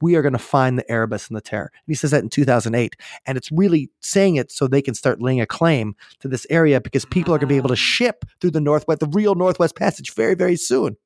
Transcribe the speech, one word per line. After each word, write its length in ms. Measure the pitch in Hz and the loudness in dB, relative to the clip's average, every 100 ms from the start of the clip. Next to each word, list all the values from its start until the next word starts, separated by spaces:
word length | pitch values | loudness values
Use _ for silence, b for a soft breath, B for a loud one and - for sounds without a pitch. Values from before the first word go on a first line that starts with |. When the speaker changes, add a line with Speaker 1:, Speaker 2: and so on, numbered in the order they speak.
Speaker 1:
"We 140 | 165 170 | 2 2
are 60 | |
gonna 160 | 143 127 | 2 -2
find 400 | - 143 131 127 | 0 0 2 0
the 120 | - | -2
Erebus 380 | 117 113 107 - | -2 -2 -4 -8
and 80 | 110 | -10
the 60 | |
Terror." 300 | - 107 76 | -8 -8 -8
And 180 | - - | -12 -8
he 40 | 156 | -4
says 160 | 151 | 0
that 100 | 143 | 0
in 60 | 110 | 0
two 160 | - 135 | 0 2
thousand 300 | 120 113 113 | 2 2 0
eight. 200 | 120 - B B - | -2 -4 B B -8
And 120 | 131 | -6
it's 140 | - | -4
really 380 | 156 196 175 - _ | 0 2 2 0 _
saying 340 | - 202 196 160 | -4 2 2 2
it 160 | 123 | -2
so 160 | - 135 | -2 0
they 140 | 135 | 2
can 100 | 139 | 0
start 280 | 113 135 120 | -2 -2 0
laying 200 | 123 131 | 0 0
a 60 | 113 | -2
claim 480 | - 165 147 110 101 B B | 0 2 2 -2 -8 B B
to 80 | 135 | -8
this 180 | 131 - | -8 -2
area 300 | 160 160 135 | 2 4 2
because 240 | - 139 - | 0 -4 -2
people 280 | 180 165 | -2 0
are 60 | 160 | 0
gonna 80 | 139 | 2
be 80 | 139 | 0
able 120 | 127 | 0
to 40 | |
Speaker 2:
Ah. 20 | 123 | 0
Speaker 1:
ship 480 | - - 240 - - _ | 0 0 -2 -2 -12 _
through 120 | 180 | -2
the 100 | 160 | 0
Northwest, 380 | 147 151 - 156 | 0 0 0 -2
the 80 | 151 | 0
real 220 | 165 208 185 | 0 2 2
Northwest 400 | 185 180 170 - | 0 2 0 0
Passage 380 | 202 - - | -4 -4 -10
very, 220 | - 190 185 | -4 0 0
very 200 | 180 175 | 0 0
soon. 400 | - 262 170 104 | 0 0 -2 -6